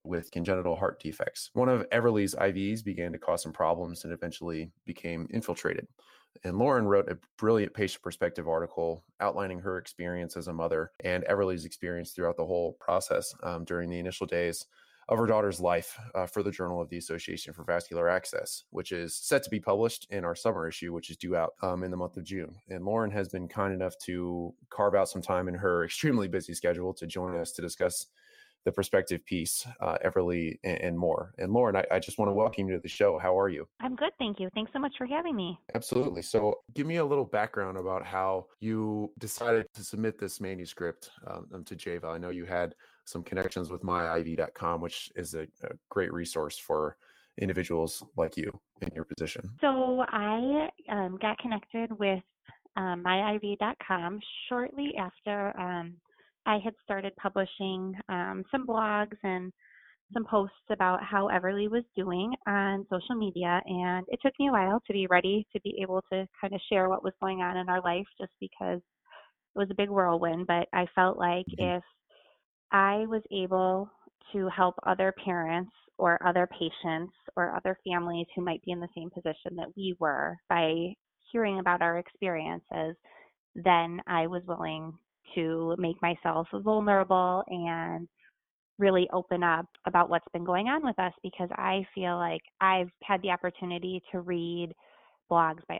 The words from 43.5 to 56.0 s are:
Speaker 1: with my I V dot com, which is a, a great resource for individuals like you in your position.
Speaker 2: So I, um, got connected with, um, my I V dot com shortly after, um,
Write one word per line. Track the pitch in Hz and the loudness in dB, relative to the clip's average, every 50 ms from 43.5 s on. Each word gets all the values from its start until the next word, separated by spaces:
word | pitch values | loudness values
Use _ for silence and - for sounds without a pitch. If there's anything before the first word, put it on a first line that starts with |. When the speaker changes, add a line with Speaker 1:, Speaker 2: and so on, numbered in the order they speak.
| - 95 87 78 | -2 -4 -4 -4
Speaker 1:
with | 90 85 95 | -6 -6 -2
my | 92 90 87 85 | 0 0 0 0
I | 82 82 85 | 0 0 0
V | 82 82 82 | 0 0 0
dot | 80 80 - - | -2 -2 -2 -4
com, | - 92 85 85 82 | -4 -2 -2 0 -2
which | 85 85 - - - - - | -2 -6 -6 -8 -12 -10 -8
is | - 87 76 78 | -8 -8 -6 -6
a, | 80 80 76 _ _ - | -8 -8 -10 _ _ -10
a | - - - _ _ | -10 -10 -12 _ _
great | - 101 90 85 - | -2 -2 0 0 -2
resource | 85 82 - - 80 78 73 - - | -4 -4 -4 -2 -2 -2 -2 -6 -8
for | - - 78 78 76 76 - - _ _ _ _ _ _ _ - | -2 0 2 2 2 0 -2 -8 _ _ _ _ _ _ _ -4
individuals | 104 92 90 90 90 - 87 82 80 82 - - - - _ | -4 -2 0 -2 -2 0 0 0 0 0 -2 -8 -12 -6 _
like | - 82 80 - | 0 0 0 0
you | - - 104 - - _ _ _ _ - | -4 -6 -6 -6 -10 _ _ _ _ -10
in | - - | -8 -8
your | 80 82 | -8 -10
position. | - 82 - 82 76 - - - 98 117 - | -10 -6 -6 -6 -6 -6 -8 -10 -12 -4 0
Speaker 2:
So | - 285 269 262 254 254 254 254 254 | 2 2 2 2 2 2 2 0 0
I, | - - 214 208 208 214 226 240 269 285 302 311 330 - - - | 0 0 0 0 0 0 0 0 0 0 0 0 -2 -6 -12 -8
um, | - 214 208 190 185 185 185 | -4 -2 -2 -2 -2 -4 -2
got | 220 214 220 - | -2 -2 -2 -2
connected | - 240 220 202 - - - 226 226 226 226 | -4 -4 -4 -4 -4 -6 -6 -6 -4 -4 -4
with, | 196 208 196 190 185 - _ _ _ _ - - _ _ _ _ | 0 0 0 0 0 -2 _ _ _ _ -20 -20 _ _ _ _
um, | 202 190 185 180 175 | -2 -2 -2 -2 0
my | 175 180 185 190 208 214 208 | 2 2 2 4 2 2 0
I | 208 | 0
V | 208 202 202 - | -2 -2 -2 0
dot | 208 220 - - - | -2 -2 -2 -4 -2
com | - 190 180 170 175 202 208 - - - - - | -2 0 0 0 -2 -4 -6 -8 -10 -12 -12 -6
shortly | - 247 247 247 - 277 277 285 285 - - | -4 -2 -2 -2 -4 -4 -4 -4 -4 -2 -4
after, | 190 180 - _ _ 214 208 202 196 202 - - | -6 -6 -8 _ _ -4 -2 0 -2 -2 -2 -4
um, | 180 180 180 175 170 170 175 - | -4 -2 -2 -4 -4 -6 -10 -16